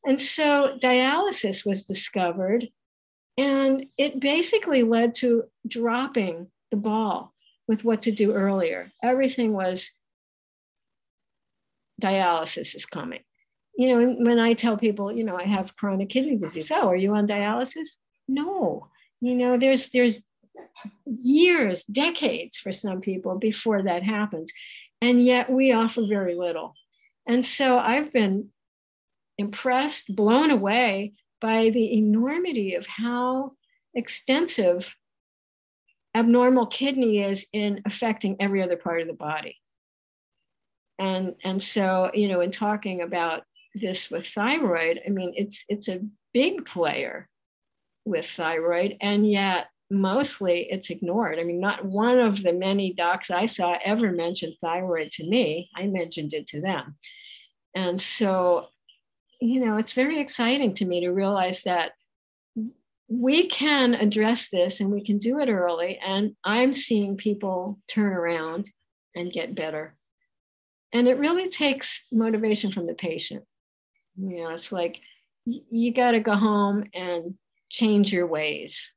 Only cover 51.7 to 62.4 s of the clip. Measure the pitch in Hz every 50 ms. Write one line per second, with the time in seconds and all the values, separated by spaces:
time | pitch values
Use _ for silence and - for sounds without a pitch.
51.7 | - - 196 196 185 202 220 240 247 254 240 220 202 202 196 180 170 180 185 190
52.7 | 196 202 196 185 180 - 170 170 180 185 - - 180 175 208 226 - - 180 175
53.7 | 175 170 - 196 208 226 233 202 180 170 165 170 175 - - 165 160 _ - 165
54.7 | 165 180 185 180 170 160 156 151 - - 156 170 208 254 226 151 156 170 180 _
55.7 | _ 180 185 208 190 185 170 170 165 170 151 147 156 151 151 - - 147 165 190
56.7 | 185 143 131 147 147 _ - - - - - - - - - _ _ _ _ _
57.7 | _ 185 190 180 180 190 - - - - 226 196 190 185 180 180 175 160 - -
58.7 | _ _ _ _ _ _ _ _ _ _ _ _ _ _ 254 226 254 262 254 226
59.7 | 214 214 226 - - 247 262 285 320 302 285 277 - - 240 233 262 285 277 214
60.7 | 190 - 202 180 175 175 175 180 180 196 196 196 202 190 185 185 185 - - 196
61.7 | 180 175 160 - - _ _ _ _ _ _ _ _ _